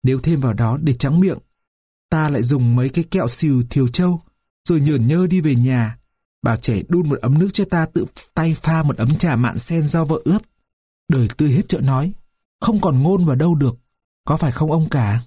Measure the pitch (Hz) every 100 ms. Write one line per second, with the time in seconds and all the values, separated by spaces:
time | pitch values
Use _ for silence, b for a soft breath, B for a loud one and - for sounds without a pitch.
0 | 127 131 156 160 131 104 117 135 156 123
1 | - 165 190 - _ _ _ _ _ _
2 | _ 160 151 143 123 143 120 120 131 170
3 | 165 190 120 - 156 127 120 143 127 123
4 | 180 170 _ _ _ _ - 165 143 143
5 | 113 165 185 185 156 123 127 127 110 117
6 | _ _ _ _ 113 113 - 107 - 175
7 | 156 143 123 147 190 - 196 175 160 -
8 | - - - - 165 156 - 160 147 -
9 | 117 156 170 120 123 - - 165 147 165
10 | 151 156 143 208 - _ _ _ _ _
11 | - 135 113 - 151 127 - - 135 131
12 | 165 - - _ _ _ - 214 190 131
13 | 151 190 165 127 165 160 135 120 _ _
14 | _ _ - 156 156 123 156 160 156 143
15 | 104 110